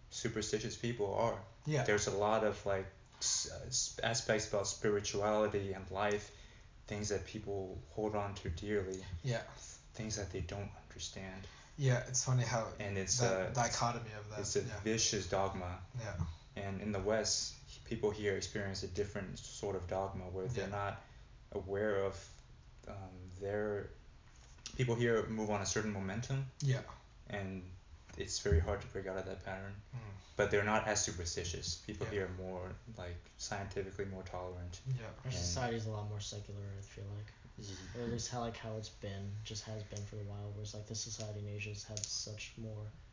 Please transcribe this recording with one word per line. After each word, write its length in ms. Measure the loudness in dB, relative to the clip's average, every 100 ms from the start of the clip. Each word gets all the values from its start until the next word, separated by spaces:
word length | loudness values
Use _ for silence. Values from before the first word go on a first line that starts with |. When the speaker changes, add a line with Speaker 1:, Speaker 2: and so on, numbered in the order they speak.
| -10
Speaker 1:
superstitious 640 | -2 0 0 2 2 0 -2
people 380 | -2 2 2
are. 240 | 4 4 2 -6 -6 2
Speaker 2:
Yeah. 180 | 4
Speaker 1:
There's 220 | 6 6 6
a 100 | 4
lot 280 | 6 6
of, 200 | 6 2
like, 220 | 2 2 0 -10 -18 -2
s-, 300 | 2 2 0
uh, 140 | -4 0
s-, 340 | 0 0 0
aspects 460 | 2 2 4 4 4
about 180 | 2 2
spirituality 1040 | 2 4 4 2 2 4 6 4 4 0
and 100 | -4 -4
life, 400 | 2 2 2 -2 -14 -18 -18 -18 -16 -6
things 220 | -2 0
that 160 | 0 -2
people 520 | -6 -2 -2 -2 -6 -6
hold 240 | 0 2 2
on 180 | 0 -2
to 120 | -4
dearly, 540 | -4 2 2 2 -4 -4 -4
Speaker 2:
Yeah. 200 | 0 -2 -2 -12 -12 -14 -14
Speaker 1:
things 220 | -6 -4 -2
that 140 | -2
they 80 | -4
don't 300 | -4 -4 -6 -8 -14
understand. 580 | -8 -8 -6 -8 -8 -10 -14 -14 2
Speaker 2:
Yeah, 260 | 6 6 4
it's 160 | 0
funny 180 | 6 6
how 200 | 6 2 0 -2
Speaker 1:
And 160 | 0 2
it's, 220 | 2 4
uh, 280 | 6 4 2
Speaker 2:
that 20 |
dichotomy 560 | 4 4 4 2 2 -4 -8
of 200 | -6 -4
Speaker 1:
it's 180 | 2 2
a 40 |
Speaker 2:
that, 80 | 2
yeah. 120 | 0
Speaker 1:
vicious 420 | 2 4 4 4 2
dogma. 520 | 4 4 2 -4 -6 -6 -6
Speaker 2:
Yeah. 140 | -4 0 -2 -2 -8 -4
Speaker 1:
And 240 | -2 -2
in 120 | 0
the 80 | 2
West, 540 | 4 4 4 2 0 -6 -14 -14
people 260 | -4 2 2
here 240 | 4 2 2
experience 460 | 0 -2 -2 -2
a 60 | -2
different 500 | 0 0 0 -4 -8
sort 380 | -8 -4 0 0
of 100 | 0
dogma, 380 | 0 0 -2 -4
where 140 | -2 0
they're 160 | 0 0
Speaker 2:
Yeah. 40 | 0
Speaker 1:
not 180 | -2 -2 -10 -16 -16 -18 -6
aware 520 | -4 0 2 4 4
of, 100 | 2 0 -10 -16 -18 -18 -18 -14 -10
um, 60 | -10 -10 -10 -12 -6
their, 500 | 0 0 2 0 -2 -10 -16 -18 -20 -20 -18 -12 -8 0
people 180 | 2
here 320 | 4 6 4 4
move 220 | 0 2
on 100 | 2
a 60 | 2
certain 260 | 2 2
momentum. 540 | 0 0 -2 0 0 -2 0
Speaker 2:
Yeah. 180 | 4 4 0 -12 -16 -16 -6
Speaker 1:
And 320 | -4 -2 -4 -8 -12 -16 -18 -12 -6
it's 220 | -2 2
very 200 | 8 8
hard 200 | 8 2
to 60 | 0
break 180 | -4 -2
out 100 | -2
of 80 | -2
that 180 | -6
pattern. 300 | -4 -6 -6 -8 -8
Speaker 2:
Mm. 40 | -8 -8 -10 -6 4
Speaker 1:
But 140 | 6
they're 140 | 8
not 220 | 6 6 6
as 160 | 4
superstitious. 720 | 4 0 0 0 0 -2 -2 -4 -4
People 200 | -4 0
Speaker 2:
Yeah. 60 |
Speaker 1:
here 120 | 0 0
are 160 | -2
more, 300 | -4 -4 -6 -8 -10 -8
like, 220 | -6 -8 -10 -10
scientifically 680 | -4 -2 -2 -2 -2 -2 -4
more 160 | -4
tolerant. 580 | -6 -4 -4 -4 -6 -6 -2
Speaker 2:
Yeah. 200 | -2 -2 -6
Speaker 3:
Our 60 | -4
Speaker 1:
And 40 |
Speaker 3:
society's 520 | 0 0 2 2 2 0
a 40 |
lot 180 | -2 -2
more 120 | -4
secular, 400 | -4 -6 -8 -8 -6 -8
I 40 |
feel 220 | -10 -8 -6 -6
like. 160 | -8 -12 -16 -10
Speaker 1:
Ye- 160 | -8 -8 -6
Speaker 3:
Or 80 | -4
at 60 | 0
least 180 | 0 0
how, 100 | 0
like, 160 | -2 -2
how 200 | -4 -4
it's 120 | -6
been, 440 | -6 -6 -4 -4 -4
just 200 | -4 -6
has 180 | -4 -6
been 200 | -4 -6 -4
for 100 | -6
a 60 | -6
while, 220 | -4 -4
whereas, 200 | -4 -6
like, 120 | -6 -4
the 80 |
society 460 | -4 -4 -4 -4 -4
in 80 | -4
Asia's 340 | -4 -4 -6
had 140 | -6 -4 -2
such 460 | -2 -2 -4 -8 -6
more 300 | -6 -4 -6 -10 -16